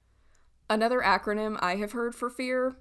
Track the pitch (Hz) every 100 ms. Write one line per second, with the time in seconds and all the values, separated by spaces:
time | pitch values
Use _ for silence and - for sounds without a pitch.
0 | _ _ _ _ _ _ - 220 226 254
1 | 196 196 214 208 214 214 180 190 208 240
2 | 233 - 240 254 254 254 254 254